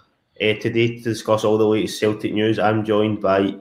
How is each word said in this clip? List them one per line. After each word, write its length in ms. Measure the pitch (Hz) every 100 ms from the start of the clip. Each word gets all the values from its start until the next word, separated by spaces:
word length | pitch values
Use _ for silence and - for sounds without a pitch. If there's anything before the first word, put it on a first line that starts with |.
| _ _ _ -
Uh, 120 | 107
today, 420 | 104 113 117 117 117
to 80 |
discuss 400 | 117 107 - 107
all 140 | 107 107
the 100 | 107
latest 320 | 107 92 -
Celtic 320 | 107 107 -
news, 260 | 104 110 104
I'm 280 | 104 110 107
joined 340 | 104 107 101
by 320 | 98 98 98 98